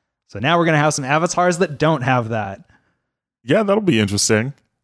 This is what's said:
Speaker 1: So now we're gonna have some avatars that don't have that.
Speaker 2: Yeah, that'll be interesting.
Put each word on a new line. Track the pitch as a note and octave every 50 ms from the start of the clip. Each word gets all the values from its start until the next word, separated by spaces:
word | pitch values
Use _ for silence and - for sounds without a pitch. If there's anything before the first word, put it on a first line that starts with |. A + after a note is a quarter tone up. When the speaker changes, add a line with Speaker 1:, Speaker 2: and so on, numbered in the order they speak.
| _ _ _ _ _ _
Speaker 1:
So | - G2
now | A2+ C#3+ E3+
we're | E3+ E3
gonna | E3 D#3
have | D3 D3 D#3 C#3+
some | D3+ C3+
avatars | B2+ D3 D#3+ F3 F3 - F3+ F3+ F3+ F3
that | E3 F#3+ D#3+ C#3+
don't | - D3 D#3+ D#3+ C3 B2+
have | C3+ B2+ B2 A2+ A2
that. | A#2 A2 G#2 G2 G2 - - _ _ _ _ _ _ _ _ _ _ _ _ _ _ _ -
Speaker 2:
Yeah, | A2+ D#3+ A3 G#3+
that'll | G#3 G3+ A3
be | G#3 - A#2+ A2
interesting. | G#2 F#2+ G2+ G2+ - - A2+ G#2+ A#2 C#3 - _ _ _ _ _